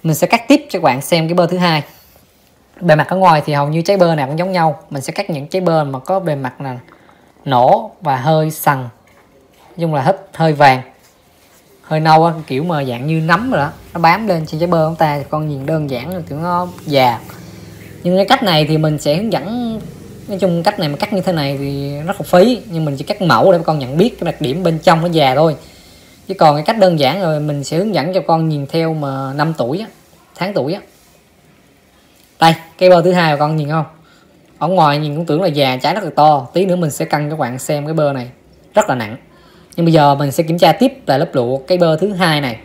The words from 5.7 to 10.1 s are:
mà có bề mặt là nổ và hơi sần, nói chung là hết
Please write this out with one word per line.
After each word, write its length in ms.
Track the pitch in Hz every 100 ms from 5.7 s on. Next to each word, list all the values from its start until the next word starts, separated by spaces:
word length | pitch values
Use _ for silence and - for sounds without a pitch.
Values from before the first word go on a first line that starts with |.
| 160
mà 160 | 143 131
có 200 | - 190
bề 160 | 175 143
mặt 260 | 131 -
là 180 | 135 123 - _ _ _ _ _ 151
nổ 460 | 127 131 208 214 _
và 160 | 160 131
hơi 340 | 131 156 156
sần, 260 | 151 - 139
nói 120 | 123 _ _ _ _ _ _ _ _ -
chung 140 | 170
là 80 | 151
hết 260 | 131